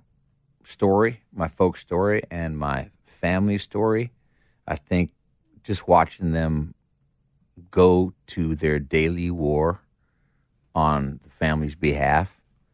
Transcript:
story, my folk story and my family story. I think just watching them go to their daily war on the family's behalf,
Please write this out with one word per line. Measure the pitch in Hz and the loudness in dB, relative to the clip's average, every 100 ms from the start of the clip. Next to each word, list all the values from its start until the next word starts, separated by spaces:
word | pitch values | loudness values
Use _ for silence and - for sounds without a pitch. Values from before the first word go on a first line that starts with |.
| _ _ _ _ _ _ | _ _ _ _ _ _
story, | - - 98 98 113 117 _ | -14 -2 2 4 2 -2 _
my | - 80 | -6 -6
folk | - 92 - | 0 0 0
story | - 87 101 104 - | -6 -2 0 -2 -4
and | 85 80 76 | -8 -6 -4
my | 71 67 - _ | -4 -6 -8 _
family | _ - 85 92 104 101 | _ -6 -2 0 0 -2
story. | - 104 110 110 120 _ _ _ _ _ - | -4 -2 0 0 -2 _ _ _ _ _ -10
I | 78 | -10
think | - 90 87 _ _ _ _ _ | -2 0 0 _ _ _ _ _
just | - 98 - | -8 -6 4
watching | 87 85 - 90 | 4 4 -2 -2
them | 80 80 78 80 - _ _ _ _ _ _ _ - 87 | 0 0 -2 -4 -12 _ _ _ _ _ _ _ -20 -4
go | - 90 90 92 - - | 4 6 6 0 -6 -14
to | - 80 | -6 -4
their | 78 80 76 | -2 -2 -2
daily | 71 80 80 87 87 | -2 0 0 0 -4
war | 85 76 73 80 95 _ _ _ _ _ _ _ _ _ | -2 -2 0 -2 -4 _ _ _ _ _ _ _ _ _
on | 80 76 73 69 69 | -2 0 0 -4 -10
the | - | -16
family's | - 80 78 76 | -6 -2 -2 -4
behalf, | 76 76 71 69 76 95 _ _ _ _ | -4 -2 0 2 2 0 _ _ _ _